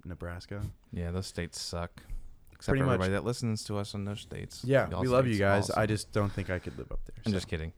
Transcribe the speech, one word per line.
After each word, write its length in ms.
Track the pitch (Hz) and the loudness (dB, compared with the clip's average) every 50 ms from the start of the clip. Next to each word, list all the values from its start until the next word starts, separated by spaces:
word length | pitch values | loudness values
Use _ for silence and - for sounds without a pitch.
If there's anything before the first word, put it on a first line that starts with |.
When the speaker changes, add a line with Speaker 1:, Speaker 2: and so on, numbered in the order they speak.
| - | -12
Speaker 1:
Nebraska. 580 | 90 87 - 87 87 87 87 - - 101 101 104 101 - - _ - - | -12 -10 -8 -8 -8 -8 -8 -10 -10 -8 -6 -6 -8 -10 -12 _ -10 -6
Speaker 2:
Yeah, 180 | 92 87 85 | -4 -4 -2
those 160 | 87 92 95 | -2 -2 -4
states 340 | - - - 85 80 - - | -4 -4 -6 -6 -6 -6 -8
suck. 420 | - - - 85 85 - - - - - - - - - - - - - - | -8 -6 -4 -4 -4 -6 -8 -12 -12 -8 -8 -8 -8 -8 -14 -16 -20 -20 -20
Except 160 | - - - - | -8 -2 0 2
Speaker 1:
Pretty 80 | 135 | 4
Speaker 2:
for 60 | - | 4
Speaker 1:
much. 80 | 131 - | 4 4
Speaker 2:
everybody 180 | 90 92 95 98 | 4 4 4 2
that 120 | 101 76 | 2 0
listens 400 | 110 123 - 127 113 107 101 - | 0 -2 0 0 0 0 -2 -2
to 120 | - 104 | -4 -4
us 160 | 101 101 101 - | -4 -4 -4 -4
in 100 | 101 98 | -6 -4
those 140 | 101 104 - | -4 -6 -8
states. 420 | - - - 95 92 - - - - | -8 -10 -10 -10 -10 -10 -10 -6 0
Speaker 1:
Yeah, 240 | 123 135 131 107 87 | 4 4 4 4 4
Speaker 2:
Y'all 140 | 87 87 127 | 2 0 2
Speaker 1:
we 60 | 127 | 4
love 180 | 123 131 131 | 4 4 4
you 80 | 123 110 | 4 4
Speaker 2:
states 60 | 98 | 4
Speaker 1:
guys. 300 | 98 98 98 104 101 - | 6 6 6 6 4 4
Speaker 2:
awesome. 120 | - - 110 | 2 2 4
Speaker 1:
I 40 | |
just 260 | 107 107 104 - - - | 4 2 0 0 -2 0
don't 200 | 107 101 101 - | 2 2 2 0
think 160 | - 92 - | -2 -2 -2
I 80 | 90 87 | -2 -4
could 200 | - 85 - - | -4 -6 -8 -8
live 120 | - - | -8 -4
up 100 | 64 - - | -4 -4 -4
there, 120 | - - - - | -4 -8 -4 0
Speaker 2:
I'm 60 | 113 101 | 0 0
Speaker 1:
so. 40 | |
Speaker 2:
just 120 | 92 - - | 0 0 0
kidding. 240 | 87 80 80 82 - | -2 -2 -4 -4 -8